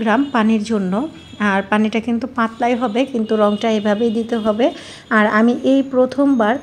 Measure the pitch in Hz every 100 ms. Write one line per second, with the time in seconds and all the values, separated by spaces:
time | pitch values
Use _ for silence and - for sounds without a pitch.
0 | 226 220 277 240 220 220 208 214 185 196
1 | 320 - - - 208 196 196 214 214 226
2 | 233 233 247 240 226 226 240 240 247 233
3 | 269 233 220 214 208 208 233 220 208 202
4 | 233 220 226 233 214 214 294 - - -
5 | - 220 214 214 233 247 254 269 269 254
6 | 254 262 285 254 208 269